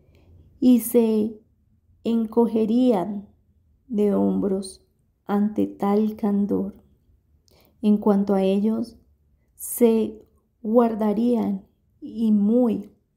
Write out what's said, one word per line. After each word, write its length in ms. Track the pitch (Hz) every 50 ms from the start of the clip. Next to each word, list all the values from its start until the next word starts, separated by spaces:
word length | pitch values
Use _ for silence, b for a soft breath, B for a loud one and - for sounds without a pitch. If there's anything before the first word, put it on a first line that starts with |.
| b b b b b b b b b b _ _
y 200 | - 254 254 240
se 600 | 233 - - 240 226 220 220 220 214 220 - - - _ _ _ _ _ _ _ _ _ _ _ -
encogerían 1300 | 214 233 233 226 214 - 240 233 226 226 233 220 202 226 240 254 254 233 190 170 196 208 202 196 - _ _ _ _ _ _ _ _ _ _ _ -
de 260 | 254 202 208 208 196
hombros 720 | 196 202 196 190 190 185 202 190 190 202 - - - _ _ _ _ _ _ _ _ _
ante 420 | - 196 208 208 214 214 - 196 196
tal 480 | - - - 202 202 214 220 214 214
candor. 680 | - - 208 202 202 202 196 196 185 196 196 - - - _ _ _ _ _ _ _ _ _ _ _ b b b b b b b b
En 160 | - 214 208 208
cuanto 360 | 208 220 208 196 202 196 202
a 100 | 190 190
ellos, 540 | 190 190 202 202 220 220 226 240 - - - _ _ _ _ _ _ _ _ _ _ _
se 720 | - - - - - 247 233 226 226 214 214 214 - - _ _ _ _ _ _ _
guardarían, 1040 | - 214 214 240 240 233 220 202 220 214 208 202 233 240 247 226 208 196 202 190 196 _ _ _ _ _ _ _
y 300 | - 277 208 214 233 220
muy, 600 | 214 208 202 202 226 247 254 233 202 190 - - - _ _ _ _